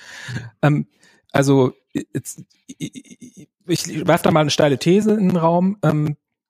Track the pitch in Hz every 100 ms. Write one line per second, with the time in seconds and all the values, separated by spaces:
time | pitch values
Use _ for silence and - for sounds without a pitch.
0 | - - - 117 117 - 147 147 147 _
1 | _ _ _ 139 139 139 131 - _ -
2 | - - - - - _ - - 165 -
3 | - - 123 - 151 _ - 160 170 156
4 | 156 139 180 160 151 - 151 131 165 196
5 | 214 214 180 170 165 175 190 202 156 151
6 | 151 151 _ _